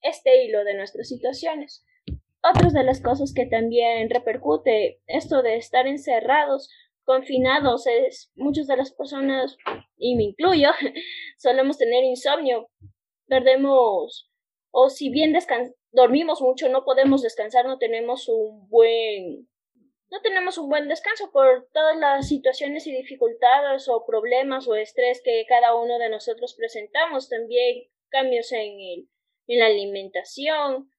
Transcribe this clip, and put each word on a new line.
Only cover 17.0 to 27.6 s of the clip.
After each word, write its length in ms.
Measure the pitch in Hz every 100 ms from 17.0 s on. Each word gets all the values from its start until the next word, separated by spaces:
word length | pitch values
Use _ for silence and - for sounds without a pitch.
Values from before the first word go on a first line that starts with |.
| 277 269
descansar, 420 | 240 - 214 247 247
no 140 | 262
tenemos 500 | 233 226 233 262 -
un 400 | 226 214 214 196
buen, 800 | 226 226 226 226 202 180 147 - _ _ _ _ _ _
no 100 | 381
tenemos 360 | 440 381 359 359
un 120 | 285
buen 180 | 302 294
descanso 440 | 330 - 440 403
por 360 | 285 262 254 254
todas 240 | - 311 320
las 300 | 294 277 277
situaciones 600 | 285 262 262 285 294 311
y 80 | 262
dificultades 920 | 269 262 233 233 247 262 285 269 269
o 160 | 233 226
problemas 640 | 220 220 247 269 269 254
o 80 | 214
estrés 460 | 214 - 247 247
que 220 | 247 226 226
cada 280 | 247 240 233
uno 240 | 233 240
de 100 | 233
nosotros 460 | 220 - 226 240 -
presentamos. 760 | 226 226 208 277 330 285 262
También 540 | 233 226 240